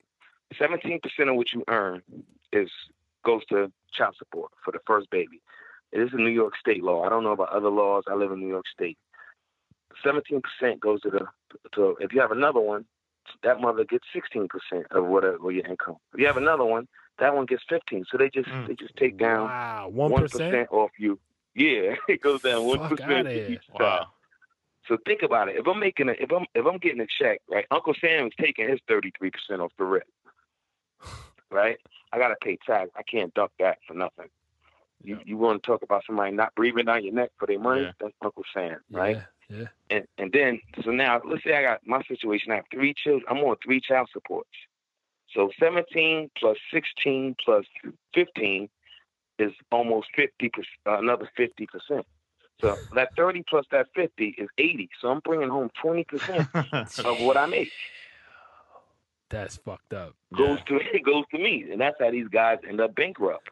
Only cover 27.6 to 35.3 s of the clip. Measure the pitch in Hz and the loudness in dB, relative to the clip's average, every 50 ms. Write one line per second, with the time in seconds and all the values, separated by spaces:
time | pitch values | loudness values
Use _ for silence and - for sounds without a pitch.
27.6 | - - 139 165 - 160 147 - 170 165 160 151 127 110 - - - - - - | 0 0 0 0 2 0 0 2 2 2 2 2 0 -2 -2 -2 -2 0 0 0
28.6 | 113 123 135 127 - - 110 104 95 90 - - 95 92 - - - - 98 90 | 0 0 0 -2 0 0 0 0 0 -2 -6 -6 -6 -6 -6 -8 -8 -6 -6 -4
29.6 | 87 82 - - 95 92 95 92 - - _ _ _ _ _ _ _ _ _ _ | -4 -6 -4 -4 0 2 2 0 0 -4 _ _ _ _ _ _ _ _ _ _
30.6 | _ _ _ _ _ _ _ _ - - - - - - _ _ _ _ 98 98 | _ _ _ _ _ _ _ _ -20 -18 -18 -18 -20 -20 _ _ _ _ 2 2
31.6 | 104 113 113 - _ _ - - _ _ 107 120 123 117 104 - - 110 87 - | 2 2 2 -2 _ _ -20 -20 _ _ 0 2 2 2 0 0 -2 -4 -4 -2
32.6 | - - 113 101 92 87 - - - - 120 110 92 82 - 104 101 - _ - | 0 0 0 0 0 -2 -8 -12 -10 -4 -2 -2 -2 0 0 0 0 0 _ 0
33.6 | 92 92 - - - - 82 90 92 87 - - 85 - _ _ _ _ _ _ | 0 0 0 0 -6 -12 -8 -6 -6 -6 -8 -12 -18 -20 _ _ _ _ _ _
34.6 | _ _ _ _ _ _ _ _ - 98 104 - - 95 | _ _ _ _ _ _ _ _ -14 -12 -12 -12 -10 -10